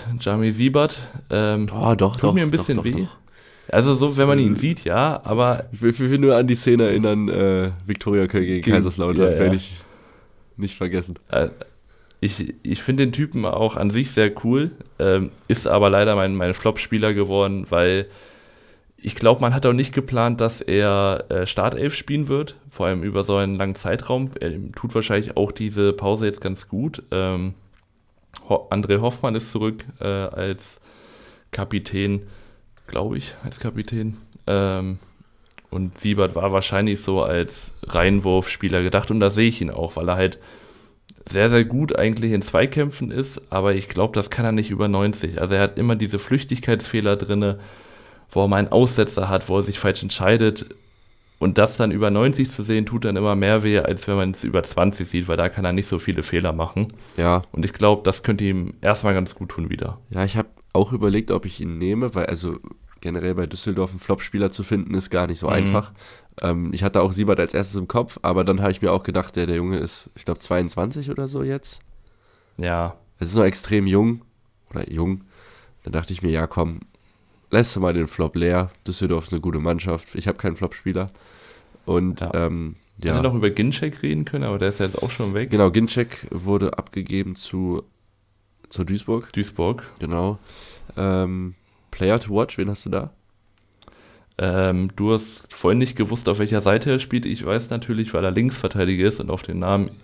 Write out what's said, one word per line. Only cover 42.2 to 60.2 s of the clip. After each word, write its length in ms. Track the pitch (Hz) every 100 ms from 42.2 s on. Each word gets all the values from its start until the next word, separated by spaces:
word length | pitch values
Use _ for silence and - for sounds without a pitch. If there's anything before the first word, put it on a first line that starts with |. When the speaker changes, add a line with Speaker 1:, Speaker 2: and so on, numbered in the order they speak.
| 113
Speaker 1:
in 100 | 104
Zweikämpfen 680 | - - 135 151 147 - 127
ist, 400 | 120 135 - -
aber 240 | 95 98 95
ich 140 | -
glaub, 240 | 87 110
das 160 | 110 98
kann 160 | - 117
er 60 |
nicht 180 | 110 107
über 160 | 98 104
neunzig. 540 | 98 104 104 82 85
Also 140 | 90 98
er 60 |
hat 160 | 98 113
immer 200 | 120 110
diese 220 | 104 101
Flüchtigkeitsfehler 960 | - 135 - 123 - 113 - 113 104 101
drinne, 420 | 107 101 101 98 - - - - - - -
wo 140 | -
er 40 | 101
mal 100 | 98
einen 120 | -
Aussetzer 600 | - 123 123 104 - 95
hat, 180 | 95 -
wo 100 | 98
er 40 |
sich 140 | 101 -
falsch 240 | 101 -
entscheidet. 640 | 101 - 95 113 110 107 - - _ _ _ _ _ -
Und 220 | 95 104
das 180 | 101 -
dann 140 | 107
über 180 | 95 104
neunzig 400 | 101 131 135 127
zu 140 | -
sehen, 240 | 104 110 107
tut 180 | 117 113
dann 100 | 98
immer 200 | 104 101
mehr 260 | 98 110
weh, 160 | 107 104
als 300 | - 92 -
wenn 80 | 98
man 160 | 95
es 120 | 92
über 200 | - 92
zwanzig 440 | - - 95 - 87
sieht, 200 | 87 87
weil 100 | 82
da 120 | 90
kann 160 | - 90
er 60 |
nicht 140 | 92 -
so 120 | 90
viele 240 | - 82
Fehler 280 | - 85 87
machen. 360 | 80 82 95 113 - - -
Speaker 2:
Ja. 280 | 85 90 -
Speaker 1:
Und 120 | -
ich 100 | 101
glaub, 300 | - 104 104 95
das 180 | -
könnte 200 | - 104
ihm 300 | 101 92 90 -
erstmal 320 | - 107 107
ganz 220 | 95 92 -
gut 140 | 92
tun 200 | - 82
wieder. 300 | - - 90 -
Speaker 2:
Ja, 140 | 92